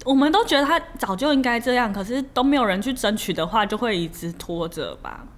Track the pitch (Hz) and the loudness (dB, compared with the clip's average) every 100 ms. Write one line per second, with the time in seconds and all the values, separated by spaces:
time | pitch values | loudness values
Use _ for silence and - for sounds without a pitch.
0 | 254 269 294 392 453 285 285 330 - - | 2 4 6 4 4 2 4 0 -2 -6
1 | - 185 294 269 254 233 254 247 226 196 | -4 0 2 2 2 0 2 2 0 -2
2 | 196 262 262 - 269 285 220 185 247 262 | -4 -4 -2 0 4 4 2 0 -2 0
3 | 208 214 - 160 170 214 202 214 240 190 | 0 0 -2 -2 0 0 0 0 0 -2
4 | 165 - 170 165 - 170 170 165 98 65 | -4 -6 -10 -8 -8 -6 -6 -6 -8 -8
5 | - - 139 | -12 -14 -16